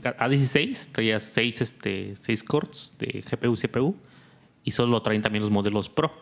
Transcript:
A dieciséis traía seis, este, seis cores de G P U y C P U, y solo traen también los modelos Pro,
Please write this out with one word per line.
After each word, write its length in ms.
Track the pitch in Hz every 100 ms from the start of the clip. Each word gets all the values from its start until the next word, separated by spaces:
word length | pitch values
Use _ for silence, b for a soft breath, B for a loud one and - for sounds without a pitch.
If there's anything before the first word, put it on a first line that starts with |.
| 123 -
A 100 | 117
dieciséis 600 | 139 131 143 185 269 -
traía 280 | - 113 107
seis, 420 | - - 117 113
este, 540 | 117 - 101 95 98 101
seis 280 | - 110
cores 500 | - 147 - - - -
de 240 | - -
G 140 | - -
P 100 | 120
U 60 |
y 40 | 113
C 100 | -
P 120 | 120
U, 160 | 143 202 - B B B B B
y 80 | -
solo 300 | - 120 117
traen 220 | 107 107
también 180 | 107 107
los 100 | 104
modelos 380 | 101 101 104 92
Pro, 240 | - 151 -